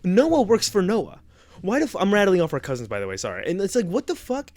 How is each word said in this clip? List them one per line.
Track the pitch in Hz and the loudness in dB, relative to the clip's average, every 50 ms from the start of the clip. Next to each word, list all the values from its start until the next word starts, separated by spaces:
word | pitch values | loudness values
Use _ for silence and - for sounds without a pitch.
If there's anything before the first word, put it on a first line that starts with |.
| - | -2
Noah | 180 180 214 277 320 330 311 240 | 2 4 4 4 4 4 2 4
works | 190 226 220 - - | 4 2 2 2 0
for | - 208 185 | 0 0 0
Noah. | 180 220 220 165 78 - - - - - _ _ _ - - 165 | 2 0 0 -2 -4 -10 -18 -20 -20 -20 _ _ _ -20 -10 -6
Why | 185 220 277 | -2 0 0
the | 320 | 0
f-, | 254 - | -2 -2
I'm | - 185 196 202 | -2 0 2 4
rattling | 208 202 196 185 180 | 4 4 4 4 4
off | 170 156 - | 2 0 -2
our | 139 | -6
cousins, | - - 135 120 120 104 | -4 -4 -6 -6 -6 -6
by | 107 101 | -6 -6
the | 101 | -6
way, | 95 95 98 | -6 -6 -6
sorry. | - 113 90 92 101 | -6 -8 -8 -6 -6
And | - 170 190 | -4 -4 -2
it's | 196 190 - | -2 -2 0
like, | 247 220 | -2 -2
"What | 170 175 254 285 | 0 -2 -4 -4
the | - 349 | -4 -8
fuck?" | - - - 247 269 285 - _ | -8 -6 -8 -8 -8 -8 -8 _